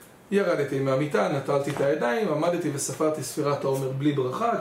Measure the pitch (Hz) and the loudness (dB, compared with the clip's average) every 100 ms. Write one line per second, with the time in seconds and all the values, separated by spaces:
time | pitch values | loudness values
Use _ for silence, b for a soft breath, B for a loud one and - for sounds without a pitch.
0 | B - - 196 180 151 139 135 135 135 | B -20 -2 0 2 0 0 0 0 0
1 | 147 - 185 139 143 143 143 143 139 - | 2 0 0 0 0 0 0 0 2 2
2 | 233 233 202 151 165 175 156 135 - 135 | 0 0 0 0 0 0 -2 -4 -4 0
3 | 156 156 - - 143 143 139 135 131 135 | 0 0 -4 -2 -2 0 0 0 -2 0
4 | 147 139 127 - 233 220 | 0 2 0 0 0 0